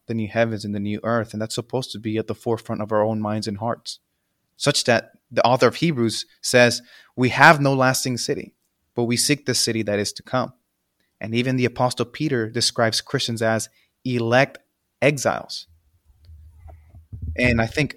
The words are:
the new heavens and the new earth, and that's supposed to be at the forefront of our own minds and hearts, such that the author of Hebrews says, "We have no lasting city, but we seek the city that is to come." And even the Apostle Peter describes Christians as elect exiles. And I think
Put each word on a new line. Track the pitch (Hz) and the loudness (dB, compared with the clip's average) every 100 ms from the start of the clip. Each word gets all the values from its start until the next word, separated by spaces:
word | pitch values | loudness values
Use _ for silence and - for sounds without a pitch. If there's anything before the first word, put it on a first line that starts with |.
| - | -8
the | |
new | 113 104 | -6 -4
heavens | 113 117 107 104 | -2 -2 -2 -6
and | |
the | 104 | -6
new | 104 104 | -4 -4
earth, | 110 117 110 | -2 -2 -2
and | 107 | -6
that's | 110 - | -8 -8
supposed | - 131 123 | -6 -6 -6
to | 104 | -8
be | 107 110 | -4 -4
at | 110 | -4
the | 104 | -6
forefront | 120 113 - 101 | -4 -4 -4 -8
of | 104 | -4
our | 107 | 0
own | 107 110 | 0 -2
minds | 107 107 110 | -4 -4 -6
and | 101 | -6
hearts, | 117 113 - - _ _ _ _ _ - | -6 -8 -10 -18 _ _ _ _ _ -6
such | 147 - - | -2 0 2
that | 117 - _ _ | 0 0 _ _
the | 120 117 | 0 2
author | 127 123 | 4 4
of | - | 2
Hebrews | 170 135 113 - - _ | 0 0 0 -2 -8 _
says, | - 123 120 120 - - _ - | 2 4 4 2 -8 -20 _ -2
"We | 127 | 0
have | 135 151 156 | 8 8 8
no | 143 | 4
lasting | 135 127 127 131 120 | 2 2 0 -2 -4
city, | - 143 - - _ _ _ - | -4 -6 -8 -16 _ _ _ -4
but | |
we | 120 120 | 0 0
seek | - 143 - | 0 0 -2
the | |
city | 120 - 113 | -2 -2 -2
that | 104 104 | -2 -2
is | 101 | -2
to | - | -8
come." | - 127 110 - _ _ _ _ _ - | -6 -4 -4 -8 _ _ _ _ _ -14
And | 107 117 | -4 -2
even | 127 131 | 0 0
the | 123 | 0
Apostle | 120 127 - 120 | 0 -2 -2 -6
Peter | - 151 127 110 | -6 -4 -2 -2
describes | 117 - - 113 - | -2 -2 0 0 0
Christians | - 135 - 113 | -4 -4 -4 -2
as | 113 110 - _ _ _ 127 | 0 0 -4 _ _ _ -6
elect | 120 113 123 139 - _ _ _ _ | -4 2 2 2 -4 _ _ _ _
exiles. | 143 143 110 60 - - - _ _ _ _ _ - - - - - - _ - - - - - | 0 2 -2 -2 -6 -14 -16 _ _ _ _ _ -20 -20 -20 -20 -20 -20 _ -20 -18 -10 -6 0
And | 123 117 | 2 2
I | 113 | 0
think | - 139 | 0 -2